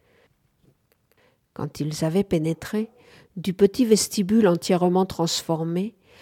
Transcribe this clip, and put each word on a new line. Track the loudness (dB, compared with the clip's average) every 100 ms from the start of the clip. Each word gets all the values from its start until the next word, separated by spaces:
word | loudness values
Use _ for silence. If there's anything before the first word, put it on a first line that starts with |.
| _ _ _ _ _ _ _ _ _ _ _ _ _ _ _
Quand | -12 -10 -6
ils | -8 -4
avaient | -2 -2
pénétré, | 0 -2 -2 -6 -6 -6 -6 _ -20 -20 _ -8
du | -6
petit | 2 2 4 4
vestibule | 2 2 -2 2 4 4
entièrement | 2 0 2 2 2 0
transformé, | -2 -2 -2 -4 -4 -2 -4 -6 -10 _ -20